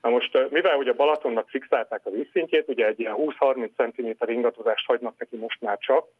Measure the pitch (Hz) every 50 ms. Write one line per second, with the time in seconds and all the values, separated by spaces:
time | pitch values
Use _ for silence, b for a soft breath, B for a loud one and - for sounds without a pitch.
0 | - 120 120 127 - - - 131 131 143 139 160 165 185 151 139 135 - - 127
1 | 143 151 156 151 - 131 117 113 107 _ - 131 - - - 123 110 _ 110 101
2 | _ 101 95 110 143 - _ 180 165 - - 156 151 - 127 117 110 107 107 -
3 | 117 110 104 131 151 151 - - 143 135 131 131 117 107 _ - 123 117 - -
4 | 123 113 110 _ 120 113 117 123 120 117 - 117 107 113 107 - - - 123 113
5 | 123 113 - _ 117 _ - 113 110 117 - _ 117 107 101 101 - - 131 -
6 | - _ _